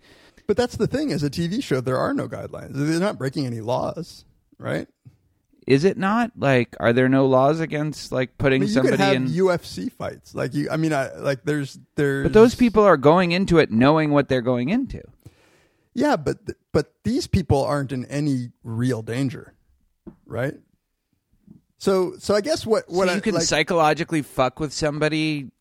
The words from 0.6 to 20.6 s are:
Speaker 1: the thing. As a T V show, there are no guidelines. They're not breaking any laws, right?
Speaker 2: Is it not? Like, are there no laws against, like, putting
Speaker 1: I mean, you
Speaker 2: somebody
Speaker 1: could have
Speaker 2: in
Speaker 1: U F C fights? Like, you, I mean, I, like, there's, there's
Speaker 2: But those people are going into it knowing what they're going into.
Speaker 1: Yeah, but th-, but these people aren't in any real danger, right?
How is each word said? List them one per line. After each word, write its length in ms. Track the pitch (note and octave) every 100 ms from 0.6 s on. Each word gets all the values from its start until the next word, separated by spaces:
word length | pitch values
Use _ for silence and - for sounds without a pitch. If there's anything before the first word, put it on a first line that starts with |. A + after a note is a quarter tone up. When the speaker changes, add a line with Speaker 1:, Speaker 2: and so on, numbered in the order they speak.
| A#3+ -
Speaker 1:
the 100 | G3+
thing. 260 | C4 D4+
As 100 | F3+
a 80 | C#3+
T 180 | D#3 E3+
V 120 | G#3+
show, 200 | - C3
there 180 | B2 B2+
are 160 | F3
no 140 | C#4 A#2
guidelines. 420 | A2 - - -
They're 260 | C3+ D3 E3
not 180 | G3 D#3+
breaking 280 | C3 D#3 C3
any 140 | A#2
laws, 640 | G#2+ B2+ - - E3+ - _ _ _ _
right? 280 | A#2+ D3+ - _ - _ _ _ _ _ -
Speaker 2:
Is 160 | C#3
it 140 | F3+ A2+
not? 340 | F#3+ A3+ A#3 -
Like, 400 | C3 C3 A#2 -
are 140 | A2+
there 160 | A#2+ C3
no 180 | C3+ C3+
laws 320 | C3 C3+ D#3+
against, 540 | D#3 D3 D3+ D3 -
like, 260 | B2+ B2+ -
putting 220 | C#3 C3
Speaker 1:
I 40 | -
mean, 20 |
you 60 |
Speaker 2:
somebody 220 | A#2+ C3 G3+
Speaker 1:
could 20 |
have 160 | G3 B2+
Speaker 2:
in 120 | C#3
Speaker 1:
U 220 | D#3+ F#3+
F 140 | E3+
C 240 | - - B3
fights? 440 | - F#2+ - -
Like, 220 | - C3+
you, 160 | C#3 D3
I 60 | D#3
mean, 160 | D#3+
I, 200 | C#3+ B2+
like, 300 | D2+ C#3 C3+
there's, 340 | D3 D3+ C#3 - _ -
there's 280 | C#3+ C#3
Speaker 2:
But 100 | C#3
those 200 | G#3+ A#3+
people 300 | - A#3+ G#3+
are 120 | G3+ D3+
going 360 | C3+ F3 F3
into 260 | F3 G3 E3
it 140 | C3+
knowing 400 | A2 C3+ D#3+ D3+
what 160 | C#3+ C3+
they're 140 | C3
going 260 | A#2+ B2 B2
into. 340 | A#3 C4+ - - _ - _ _ _ _ _ _
Speaker 1:
Yeah, 220 | B3 D4 G#3+
but 300 | C#3 C#3 -
th-, 120 | - _
but 200 | D#3+ C#3+ _
these 220 | G#3 C4+ -
people 380 | G3+ D#3+ C#3
aren't 260 | C3 D3 C3+
in 140 | C3
any 460 | A#2+ C#3+ D3+ C3 A#2+ _
real 380 | A#2+ A2+ B2+ A#2
danger, 540 | A2 A#2+ C3+ D#2+ - _ _ _ _ _ - - _
right? 280 | A2+ C3+ -